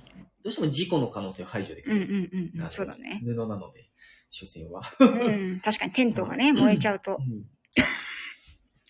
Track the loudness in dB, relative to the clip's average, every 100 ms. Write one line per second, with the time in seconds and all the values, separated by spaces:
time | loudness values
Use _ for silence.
0 | -20 -20 -20 _ -8 -2 0 0 0 0
1 | 0 -4 -8 -8 -8 -6 -6 -8 -2 0
2 | 0 -2 -2 -4 -6 -6 -8 -6 -8 -8
3 | -10 -8 -4 -4 -4 -6 -10 -16 -20 _
4 | -20 -20 _ -16 -14 -14 -12 -12 -4 8
5 | 8 8 0 0 -2 -4 -2 -2 -2 0
6 | 2 0 -2 2 4 6 6 6 4 0
7 | -2 -4 -4 -6 -10 _ _ 0 0 -2
8 | -8 -12 -12 -14 -20 -20 _ _ _